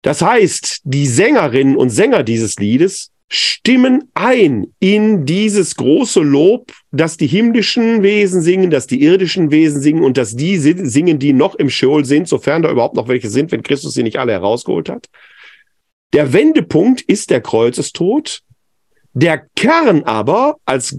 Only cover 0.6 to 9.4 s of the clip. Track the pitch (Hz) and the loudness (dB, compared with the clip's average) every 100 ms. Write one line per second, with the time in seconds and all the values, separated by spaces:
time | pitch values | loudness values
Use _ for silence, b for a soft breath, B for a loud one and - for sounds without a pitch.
0.6 | - - - 135 143 120 214 285 156 120 | -10 -10 -6 -2 0 2 2 2 2 0
1.6 | 135 135 127 110 220 233 117 113 110 - | 2 2 0 2 2 2 0 -2 -4 -4
2.6 | 101 123 180 - - _ _ - - - | -2 0 0 -2 -16 _ _ -6 -4 -4
3.6 | - 254 254 254 - - 220 254 180 120 | 0 2 4 2 -2 -4 0 2 2 0
4.6 | - _ 185 208 214 208 135 175 214 202 | -6 _ 0 2 2 0 0 -2 0 0
5.6 | 175 - 123 - 254 - 151 139 165 247 | -2 -2 0 0 2 0 2 4 4 2
6.6 | - - _ 139 160 - 143 175 233 233 | -4 -20 _ -2 -2 -2 -2 0 2 0
7.6 | 196 - 226 226 196 208 202 185 160 185 | 0 0 0 2 2 2 2 0 0 2
8.6 | 185 147 - 127 147 185 185 190 | 2 0 -2 0 2 2 0 -2